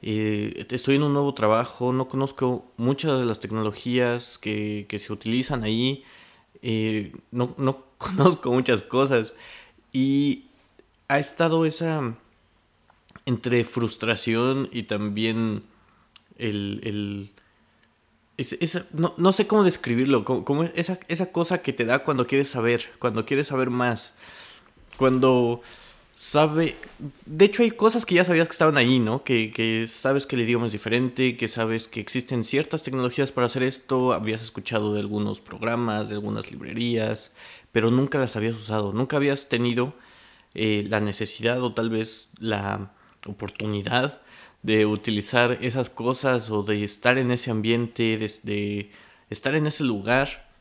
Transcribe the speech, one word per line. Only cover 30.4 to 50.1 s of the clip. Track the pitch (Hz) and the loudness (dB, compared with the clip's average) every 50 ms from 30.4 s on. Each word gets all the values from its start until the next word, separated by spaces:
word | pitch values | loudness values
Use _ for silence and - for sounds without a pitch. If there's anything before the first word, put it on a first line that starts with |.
| 117 | 0
idioma | 110 120 117 117 | 2 2 2 0
es | 117 104 | -2 -4
diferente, | 101 - 113 110 120 127 127 123 - 131 127 120 | -4 -4 0 0 0 0 0 0 0 0 0 0
que | 123 117 110 | 0 -4 -4
sabes | - 120 113 110 113 113 113 - | -2 -2 -2 0 0 -2 -4 -6
que | - 113 | -8 -10
existen | 104 - - 131 120 - 135 120 110 | -8 -4 -6 -6 -4 -2 -4 -4 -2
ciertas | - - 135 156 - - 156 - | 0 0 0 0 -2 -4 -6 -6
tecnologías | - 127 131 127 123 123 - 139 131 - | -4 -4 -2 -2 -2 0 0 -2 -2 0
para | - 123 | 0 0
hacer | 117 - 135 127 | 0 0 0 -2
esto, | 131 131 - - _ 135 131 127 127 117 | -2 -2 -4 -6 _ 0 2 2 2 2
habías | 85 107 107 110 113 113 | 0 0 -2 -4 -4 -6
escuchado | 110 - - 98 - 117 110 107 107 104 | -10 -12 -10 -8 -4 -2 0 0 0 0
de | 104 | -2
algunos | 101 101 104 104 104 104 101 - | -2 -2 -2 -2 -2 -2 -4 -8
programas, | - - - - 113 113 117 120 120 117 107 107 107 107 | -10 -16 -12 -6 -4 -2 -2 0 0 -2 -2 -2 -4 -4
de | 107 | -6
algunas | 104 104 107 107 107 101 - | -6 -6 -4 -6 -6 -6 -10
librerías, | - - - 67 - 113 120 120 120 113 107 110 110 110 - - _ - - - - - - _ _ | -12 -14 -12 -10 -6 -4 -2 0 0 0 0 -2 -4 -6 -8 -16 _ -20 -20 -20 -20 -20 -20 _ _
pero | 117 107 117 | 2 4 4
nunca | 120 127 139 135 - 147 | 4 4 2 2 0 -2
las | 131 117 - | -2 -2 -2
habías | 110 104 113 117 | -2 -4 -4 -4
usado, | 110 107 104 107 107 104 101 98 | -6 -8 -4 -2 -2 -2 -2 -2
nunca | 107 131 131 - | -2 -2 -2 0
habías | 147 139 143 139 139 - - | 0 0 0 0 -2 -4 -4
tenido, | - 117 120 120 120 120 123 135 147 - - - - - - - - _ _ _ _ | -2 0 0 0 0 0 -2 -2 -4 -14 -20 -20 -20 -20 -20 -20 -20 _ _ _ _
eh, | - 110 110 107 104 104 101 | -4 0 0 0 0 -2 -2
la | 107 107 | -2 -2
necesidad | 107 104 98 - 110 104 - - 107 117 120 127 127 | 0 -2 -4 -4 -6 -6 -6 -2 -2 -2 0 0 -2
o | 123 107 | -2 -2
tal | - 117 113 | -2 -2 0
vez | 113 110 113 113 - - - _ - - | 0 -2 -4 -4 -8 -18 -20 _ -18 -10
la | 113 113 107 101 101 98 101 101 98 98 _ _ _ _ _ _ - | -4 -4 -2 -2 -2 -4 -4 -4 -6 -10 _ _ _ _ _ _ -14
oportunidad | - 101 - - 98 - - 110 107 107 104 98 - 113 123 127 143 143 - _ - - - - - _ _ - | -14 -12 -10 -10 -12 -10 -6 -6 -4 -4 -4 -4 0 0 0 0 0 -4 -8 _ -20 -20 -20 -20 -20 _ _ -2
de | - 110 110 107 | 2 4 4 4
utilizar | 107 107 101 - - 107 104 101 - - 123 120 120 123 - | 4 2 0 0 -2 -2 -2 -2 0 2 4 4 4 2 0
esas | - 127 113 131 123 - | -2 -4 -2 -2 -4 -4
cosas | - - 113 123 131 127 - 135 127 120 107 107 | -6 -4 -2 -2 -2 0 2 2 2 2 0 0
o | 110 104 101 | -2 -2 0
de | 98 107 104 104 | 2 0 0 0
estar | 101 - - - 123 127 131 | -4 -6 -2 2 2 2 4
en | 131 123 123 | 2 0 -2
ese | 123 - 127 | -2 -2 -2
ambiente, | 113 110 107 113 117 117 120 113 - - 117 113 110 | -2 -2 2 2 2 2 0 -4 -2 0 0 0 2
de, | 107 110 104 - - _ | 0 -2 -6 -6 -8 _
de | 107 104 104 104 104 104 104 101 - - - - - - _ _ _ | -4 -4 -2 -2 -2 -4 -6 -8 -10 -14 -20 -20 -20 -20 _ _ _
estar | 107 - - 135 139 | -12 -4 -2 0 0
en | 151 151 | 0 0
ese | 151 151 - 156 | 0 -2 -2 -2
lugar | 127 113 101 95 107 | -2 -2 -2 0 0